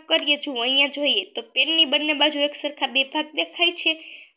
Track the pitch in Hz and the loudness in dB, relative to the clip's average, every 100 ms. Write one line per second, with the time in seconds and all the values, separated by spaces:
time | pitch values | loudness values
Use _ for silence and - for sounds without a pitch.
0 | - 320 285 294 294 247 240 269 285 285 | 0 -2 2 -2 -2 -4 0 2 2 2
1 | 285 220 - - 226 - 269 320 302 294 | 0 0 -4 -10 -8 -2 0 4 2 2
2 | 302 294 302 285 294 294 294 294 262 247 | 0 2 2 2 -2 -2 -8 -4 -2 0
3 | 269 311 302 302 330 - 349 349 330 320 | 0 -2 -4 -4 -6 0 0 2 -2 -2
4 | - - - | -6 -20 -20